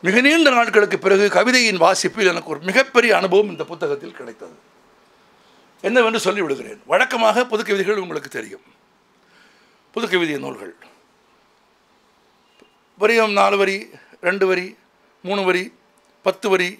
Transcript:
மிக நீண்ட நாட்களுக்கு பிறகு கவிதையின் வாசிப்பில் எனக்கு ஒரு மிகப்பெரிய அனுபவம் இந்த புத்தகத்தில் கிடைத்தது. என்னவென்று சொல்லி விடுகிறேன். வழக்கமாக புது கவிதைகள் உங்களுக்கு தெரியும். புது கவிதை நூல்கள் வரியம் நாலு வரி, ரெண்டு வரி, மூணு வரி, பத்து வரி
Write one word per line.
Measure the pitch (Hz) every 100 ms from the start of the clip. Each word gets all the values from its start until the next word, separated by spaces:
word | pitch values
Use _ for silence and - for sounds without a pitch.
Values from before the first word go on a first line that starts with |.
| 170
மிக | 208
நீண்ட | 262 330 302
நாட்களுக்கு | 247 233 214 208 -
பிறகு | 190 196 208
கவிதையின் | 180 214 254 233 185
வாசிப்பில் | 165 190 180 214 190
எனக்கு | 170 160
ஒரு | 147 170
மிகப்பெரிய | 196 262 247 233 190
அனுபவம் | 190 185 214
இந்த | 165 160
புத்தகத்தில் | 165 160 143 170 -
கிடைத்தது. | 123 107 85 - _ _ _ _ _ _ _ _ _ _ _ _ 196
என்னவென்று | 240 226 226 185
சொல்லி | 202
விடுகிறேன். | 165 135 117 104 -
வழக்கமாக | 170 - 240 226 214 247
புது | 220
கவிதைகள் | 214 202 185 208
உங்களுக்கு | 180 156 143
தெரியும். | 127 113 - _ _ _ _ _ _ _ _ _ _ _ _ _
புது | - 226
கவிதை | 180 170 147
நூல்கள் | 135 123 101 - - _ _ _ _ _ _ _ _ _ _ _ _ _ _ _ _ _ - _ _ _
வரியம் | 208 233 220 202
நாலு | 196 202
வரி, | 196 196 220 - _ _
ரெண்டு | 175 196 190
வரி, | 185 185 - _ _ _ _ 180
மூணு | 202
வரி, | 190 180 185 _ _ _ _ _ -
பத்து | 185 -
வரி | 190 180 208